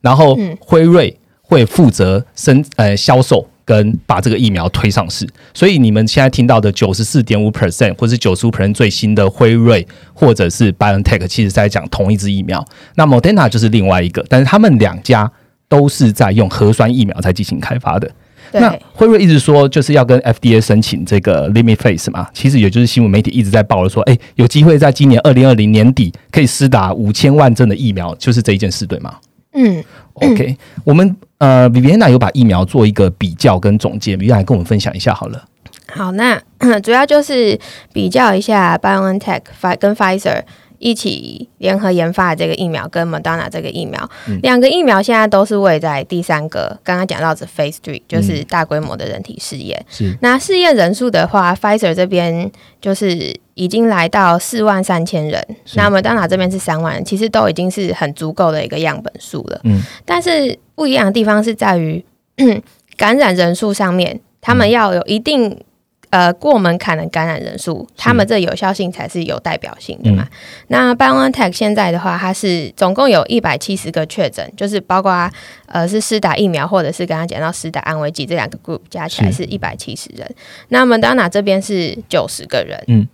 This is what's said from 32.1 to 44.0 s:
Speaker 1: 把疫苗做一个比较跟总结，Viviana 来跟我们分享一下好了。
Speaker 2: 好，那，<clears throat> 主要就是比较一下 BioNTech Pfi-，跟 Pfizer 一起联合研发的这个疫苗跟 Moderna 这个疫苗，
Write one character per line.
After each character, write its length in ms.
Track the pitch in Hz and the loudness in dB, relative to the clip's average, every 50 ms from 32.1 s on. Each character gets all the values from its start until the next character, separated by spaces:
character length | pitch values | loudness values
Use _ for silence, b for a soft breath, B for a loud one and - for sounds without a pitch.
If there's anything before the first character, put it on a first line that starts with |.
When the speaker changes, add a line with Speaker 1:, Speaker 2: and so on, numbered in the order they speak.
| 123 | 6
Speaker 1:
把 140 | 123 117 95 | 4 4 0
疫 140 | - 139 123 | 2 2 4
苗 200 | 113 92 87 92 | 4 4 2 0
做 220 | 92 - 139 113 | 0 2 2 2
一 60 | 107 | 2
个 180 | 101 107 101 92 | 4 2 0 0
比 240 | 87 _ - 92 82 | 0 _ -6 -6 -4
较 240 | 80 - 131 110 92 | 0 2 2 2 4
跟 180 | - 101 101 | 2 0 0
总 220 | 104 - - - 107 | 0 -2 -4 -6 -4
结， 180 | - 107 98 | -6 -4 -4
Viviana 180 | 92 95 110 123 | -2 0 2 2
来 100 | 101 98 | 2 2
跟 120 | - 131 | 0 0
我 40 | 98 | -2
们 40 | 87 | 0
分 140 | - 110 104 | 0 -2 -2
享 160 | - - - | -2 -4 -8
一 40 | 95 | -4
下 120 | - 120 | -4 -4
好 140 | - - - | -4 -4 -6
了。 180 | - 113 127 _ _ _ _ _ - _ - _ - | -12 -12 -14 _ _ _ _ _ -20 _ -20 _ -18
Speaker 2:
好， 200 | - - 202 185 | -12 -10 -8 -6
那， 280 | 185 196 233 247 220 - _ _ _ _ | -4 -2 0 0 0 -2 _ _ _ _
<clears throat> 200 | - 247 233 208 202 | 0 2 2 2 0
主 80 | 214 | 0
要 120 | 233 254 277 | 2 2 2
就 160 | 285 294 294 | 4 2 2
是 380 | 285 - 285 254 233 208 - - B B B B B B | 2 2 0 0 0 0 0 -4 B B B B B B
比 160 | _ 214 202 185 | _ -4 -4 -2
较 240 | 180 254 254 220 | 0 2 2 2
一 80 | 196 190 | 2 0
下 380 | 208 - 220 202 185 175 170 170 | 0 0 2 2 2 2 0 0
BioNTech 640 | - 196 196 196 190 190 190 202 - - 170 156 _ - - - | 0 0 0 0 0 -2 -4 -4 -4 -6 -6 -6 _ -14 -16 -6
Pfi-， 160 | - 185 175 - | -4 -4 -2 0
跟 140 | - 202 208 | 0 -2 0
Pfizer 460 | - 214 185 185 196 - 175 123 113 - b b b b b b _ | 0 0 0 0 -2 -2 -4 -4 -4 -8 b b b b b b _
一 160 | - 233 233 | -4 -4 -4
起 540 | - - 95 95 67 60 60 60 - 247 _ _ _ | -4 -6 -8 -8 -8 -12 -16 -16 -16 -18 _ _ _
联 180 | - 185 196 | -4 -4 -2
合 140 | 196 214 190 | -2 -2 -2
研 220 | 180 175 165 165 | -2 -2 -2 -2
发 180 | 180 - 185 175 | -2 -2 -2 -2
的 140 | 160 165 170 | -2 -4 -4
这 20 | |
个 80 | 160 160 | -6 -4
疫 140 | - 190 170 | -6 -6 -6
苗 180 | 160 135 98 | -6 -8 -10
跟 220 | 165 - 170 165 170 | -8 -6 -6 -6 -4
Moderna 400 | 160 156 - 165 165 165 - - | -6 -8 -6 -6 -6 -6 -8 -10
这 100 | - 160 | -12 -12
个 80 | 160 156 | -12 -10
疫 160 | - 170 170 | -10 -10 -12
苗， 240 | - - - | -10 -10 -12